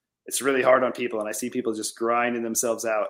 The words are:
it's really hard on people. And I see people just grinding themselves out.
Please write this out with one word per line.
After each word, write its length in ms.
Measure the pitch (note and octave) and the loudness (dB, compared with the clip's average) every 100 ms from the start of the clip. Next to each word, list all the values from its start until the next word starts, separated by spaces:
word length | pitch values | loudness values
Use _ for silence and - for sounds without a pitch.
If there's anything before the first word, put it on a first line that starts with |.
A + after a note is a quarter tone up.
| _ _ - | _ _ -8
it's 160 | - | -2
really 200 | B2+ C3 | 0 4
hard 220 | B2+ C3 | 6 6
on 80 | B2+ | 4
people. 260 | B2 A#2+ A2+ | -2 -4 -4
And 80 | G#2+ | -4
I 40 | |
see 180 | G#2+ B2 | -4 -4
people 220 | B2+ A#2 | -2 -2
just 240 | G#2+ G#2+ - | -4 -6 -4
grinding 440 | A#2 A#2 A#2+ A#2+ | 0 2 0 -2
themselves 420 | A#2 A2 A#2+ A2 | -2 0 0 0
out. 240 | A2+ G#2+ | -2 -2